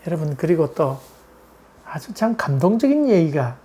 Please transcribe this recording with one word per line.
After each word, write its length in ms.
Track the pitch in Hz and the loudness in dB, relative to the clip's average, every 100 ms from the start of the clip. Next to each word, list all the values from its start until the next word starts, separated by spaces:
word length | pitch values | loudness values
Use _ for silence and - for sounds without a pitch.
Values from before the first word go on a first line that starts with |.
| - | -4
여러분, 280 | 165 151 139 | -4 -4 -4
그리고 380 | 160 170 147 | 0 2 0
또 260 | - 147 135 - - - - - - - - - | 0 -2 -2 -14 -20 -20 -20 -20 -20 -20 -20 -14
아주 280 | 156 - | -14 -12
참 240 | 202 220 233 | -4 -2 -2
감동적인 720 | - 135 175 226 269 294 285 | -2 2 2 2 2 2 4
얘기가 480 | 196 160 143 123 123 | 4 2 0 -4 -6